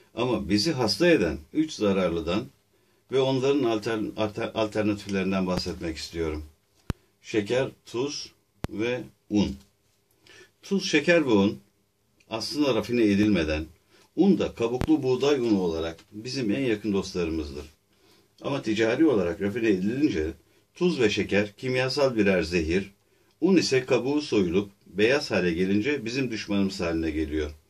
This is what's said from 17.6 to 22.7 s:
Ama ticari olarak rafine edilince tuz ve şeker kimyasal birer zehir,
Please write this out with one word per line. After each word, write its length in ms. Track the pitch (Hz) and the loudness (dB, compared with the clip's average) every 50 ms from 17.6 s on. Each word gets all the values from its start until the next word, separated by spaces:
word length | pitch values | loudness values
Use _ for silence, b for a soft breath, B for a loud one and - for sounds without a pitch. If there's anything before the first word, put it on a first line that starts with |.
| 76 76 - _ _ b b b b b b b b b b - | -14 -16 -20 _ _ b b b b b b b b b b -12
Ama 200 | - 135 139 135 | -8 -6 -6 -4
ticari 440 | 135 110 107 101 113 113 123 156 165 | -4 -2 0 2 2 2 4 4 4
olarak 360 | 151 123 101 87 85 85 - | 4 4 2 2 0 -2 -2
rafine 280 | 95 101 104 120 113 113 | -4 -4 -2 0 2 2
edilince 580 | 98 90 92 104 123 139 151 143 101 78 78 82 - b b b b b b _ _ | 2 2 0 -2 0 0 0 0 0 0 -2 -4 -6 b b b b b b _ _
tuz 260 | - 180 180 165 135 | 0 0 0 2 2
ve 100 | 117 104 | 2 2
şeker 420 | - 104 95 - 95 101 104 104 - | 2 0 0 0 0 0 0 -2 -6
kimyasal 580 | - 131 127 127 127 131 131 127 147 139 131 117 | -8 -6 -2 -2 0 -2 -2 0 2 2 2 2
birer 280 | 110 98 98 95 90 82 | 2 2 4 2 2 0
zehir, 480 | 80 87 87 78 78 | 0 0 0 0 0